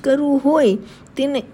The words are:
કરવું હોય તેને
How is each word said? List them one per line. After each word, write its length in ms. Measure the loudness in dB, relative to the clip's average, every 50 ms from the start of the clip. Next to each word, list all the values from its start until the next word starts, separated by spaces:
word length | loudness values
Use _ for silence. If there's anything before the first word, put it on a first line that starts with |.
| -2
કરવું 360 | 0 0 0 2 0 0 0 2
હોય 340 | 2 2 4 2 2 0 0 -6 -14 -20 -20 -20 -14 -6
તેને 260 | -4 -4 -2 -2 -4 -6 -8